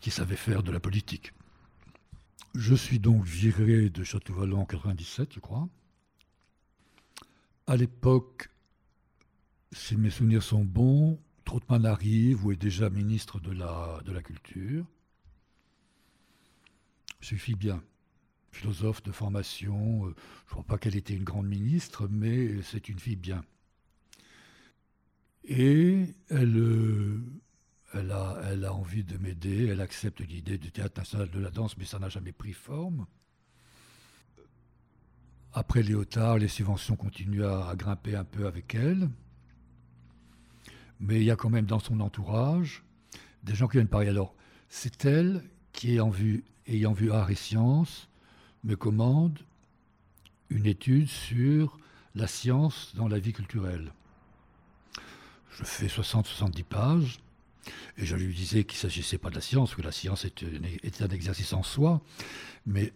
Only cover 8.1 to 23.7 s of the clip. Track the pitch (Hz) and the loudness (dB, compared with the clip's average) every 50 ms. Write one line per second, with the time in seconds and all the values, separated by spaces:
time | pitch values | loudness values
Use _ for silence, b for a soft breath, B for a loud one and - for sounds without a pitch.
8.1 | 131 127 127 - _ - - - _ _ _ _ _ _ _ _ _ _ _ _ | 6 6 4 0 _ -18 -18 -18 _ _ _ _ _ _ _ _ _ _ _ _
9.1 | _ _ _ _ _ _ _ _ _ _ _ - - - - - 110 107 110 107 | _ _ _ _ _ _ _ _ _ _ _ -20 -18 -14 -6 -2 0 2 2 2
10.1 | - - 127 113 110 110 98 - 113 107 101 95 90 110 123 127 135 147 156 160 | 2 2 4 4 4 4 2 2 2 2 2 2 2 4 6 6 6 6 6 4
11.1 | 160 156 - _ _ _ - - 120 120 - - 123 117 110 110 104 90 95 107 | 2 0 -6 _ _ _ -12 -6 -6 -6 0 2 4 4 4 4 2 2 2 2
12.1 | 110 110 113 127 131 104 98 104 98 82 98 104 87 92 110 101 95 101 101 104 | 4 4 6 4 4 4 2 0 0 0 0 0 0 2 0 0 0 0 0 0
13.1 | 110 107 - - - 98 80 95 95 90 90 85 85 85 85 85 80 78 - - | 0 -2 -4 -6 -10 -10 -8 -6 -6 -6 -6 -6 -6 -6 -6 -8 -8 -10 -10 -8
14.1 | 92 90 - - 82 - _ - - 92 92 107 143 160 175 - _ _ _ _ | -8 -8 -8 -10 -14 -16 _ -14 -12 -10 -6 -6 -4 -6 -6 -8 _ _ _ _
15.1 | _ _ _ - - _ _ _ _ b b b b b b b b b b b | _ _ _ -20 -20 _ _ _ _ b b b b b b b b b b b
16.1 | b b b b b b b b b b b b b b b b b b b - | b b b b b b b b b b b b b b b b b b b -20
17.1 | - _ - - 110 98 - - 110 95 101 104 95 82 - _ _ _ _ _ | -20 _ -10 -8 -8 -6 -4 -4 -4 -2 0 -2 -2 -2 -6 _ _ _ _ _
18.1 | _ _ _ _ _ _ _ _ - - - 107 101 - 107 110 107 - - 101 | _ _ _ _ _ _ _ _ -18 -10 -6 -6 -4 -2 -2 -2 -2 -4 -6 -10
19.1 | 95 - 107 101 101 101 95 - - - 98 101 101 104 107 110 113 107 98 92 | -8 -6 -4 -4 -4 -4 -6 -6 -10 -10 -6 -4 -4 -2 -2 0 0 -2 -2 -4
20.1 | 80 B B B B B B - - - - - 107 101 - 117 95 98 - - | -8 B B B B B B -12 -12 -10 -6 -4 -4 -2 -2 -2 -4 -4 -4 -4
21.1 | 101 92 95 92 90 101 98 98 101 98 104 123 160 175 - - - - 107 98 | -6 -6 -4 -4 -4 -4 -4 -2 -2 -2 0 0 0 0 -2 -4 -8 -6 -6 -4
22.1 | 104 104 107 113 117 127 123 113 101 101 92 - - 104 - - 98 87 - 120 | -2 -2 0 0 0 0 0 -2 -2 -6 -8 -8 -8 -10 -8 -8 -10 -8 -6 -6
23.1 | 107 92 87 92 95 87 80 _ _ _ _ _ | -6 -6 -6 -6 -6 -8 -8 _ _ _ _ _